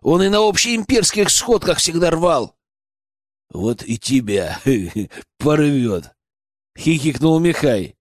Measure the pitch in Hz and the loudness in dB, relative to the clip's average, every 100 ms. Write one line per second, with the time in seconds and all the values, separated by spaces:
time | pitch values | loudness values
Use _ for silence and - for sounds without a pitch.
0 | - 170 190 208 214 180 233 226 214 254 | 2 2 4 4 2 2 0 -2 0 0
1 | 190 208 202 - - 226 - 165 - 170 | 0 0 0 0 2 0 2 -2 0 0
2 | 170 160 175 156 107 _ _ _ _ _ | 0 2 2 0 -2 _ _ _ _ _
3 | _ _ _ _ _ 85 101 117 - 113 | _ _ _ _ _ -6 -4 -4 -6 -8
4 | - 135 110 101 85 - - 127 87 104 | 0 0 0 -2 -2 -4 0 0 -2 -8
5 | 98 - - _ 143 151 147 143 120 92 | -8 -12 -20 _ 0 2 2 0 0 -4
6 | 80 _ _ _ _ _ _ - - 160 | -8 _ _ _ _ _ _ -6 -2 0
7 | 147 123 156 160 170 160 147 113 90 _ | -2 0 0 2 0 0 0 0 -4 _